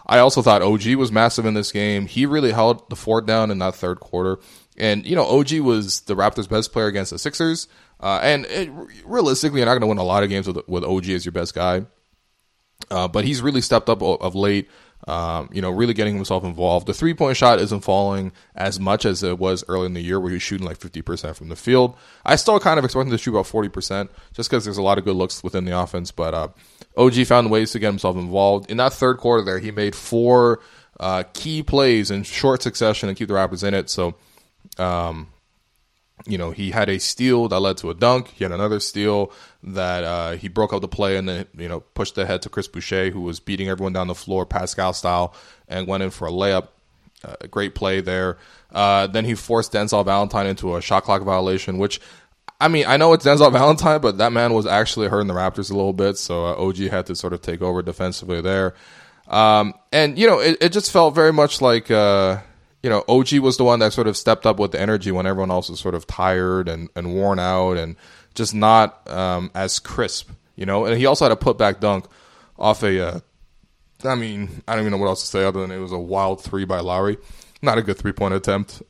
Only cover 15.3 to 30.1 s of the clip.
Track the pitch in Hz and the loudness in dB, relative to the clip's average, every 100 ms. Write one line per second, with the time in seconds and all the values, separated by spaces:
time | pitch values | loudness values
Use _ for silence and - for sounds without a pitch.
15.3 | 82 67 98 92 92 120 110 107 101 98 | -6 -6 -6 -4 0 0 0 -2 -2 -2
16.3 | 92 92 82 87 87 92 - 165 160 143 | -4 -4 -2 0 0 -2 -2 0 0 0
17.3 | 131 123 117 104 104 - 98 101 98 95 | 4 6 6 2 -2 0 0 0 -4 -8
18.3 | - _ - 98 95 95 104 107 90 92 | -12 _ -8 -6 -4 -2 0 0 -2 -4
19.3 | 90 92 92 - 92 92 90 87 95 90 | -2 0 -2 -2 -4 -4 -4 -4 -2 -2
20.3 | 90 - 98 90 78 85 80 78 87 80 | -6 -6 -6 -8 -10 -14 -12 -8 -8 -8
21.3 | 80 80 80 - 127 123 - - - - | -12 -14 -8 2 4 4 0 -20 -6 0
22.3 | 131 - 208 180 156 127 131 135 113 - | 2 2 2 4 2 0 -2 -2 -2 -2
23.3 | 107 95 110 101 95 - 98 98 - - | -2 -2 -2 -4 -6 -8 -6 -8 -12 -18
24.3 | - 117 123 104 98 95 101 98 92 92 | -10 -4 -4 -2 -2 0 2 0 -2 -2
25.3 | - 90 95 90 90 87 90 87 - 82 | -6 -8 -6 -4 -4 -4 -6 -8 -6 -4
26.3 | 80 78 - _ - - - 127 120 123 | -4 -6 -10 _ -20 -6 4 4 4 4
27.3 | 123 117 110 110 113 107 101 95 90 87 | 4 4 2 0 -2 -2 -2 -2 -2 -2
28.3 | 95 101 101 98 113 131 - 127 123 120 | 2 2 2 -2 0 0 2 0 0 2
29.3 | 117 95 92 107 104 104 - - | 2 0 -4 -6 -4 -4 -4 -4